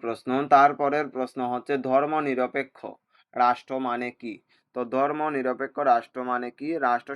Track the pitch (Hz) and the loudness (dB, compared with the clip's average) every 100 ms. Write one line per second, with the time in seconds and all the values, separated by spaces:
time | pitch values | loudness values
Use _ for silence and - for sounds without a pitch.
0 | 117 110 - 131 143 143 143 143 143 147 | -4 -6 -4 -4 4 6 6 4 0 0
1 | 147 127 127 135 123 123 - 143 131 135 | -2 -6 -6 -4 -4 -4 -2 -4 2 2
2 | 147 156 147 127 127 139 135 - 104 107 | 2 0 0 0 -2 -2 -6 -10 -14 -14
3 | _ _ _ 123 123 123 - 131 127 120 | _ _ _ 0 2 2 -2 -4 -2 -4
4 | 123 - 120 101 _ _ _ 127 120 131 | -6 -8 -12 -12 _ _ _ -8 -4 0
5 | 143 151 156 143 127 120 135 - 139 120 | 0 0 -2 -2 -2 -4 -6 0 4 2
6 | - 127 127 123 123 - 143 165 131 120 | 2 -8 -4 -4 -4 -8 -6 -2 0 0
7 | - | -2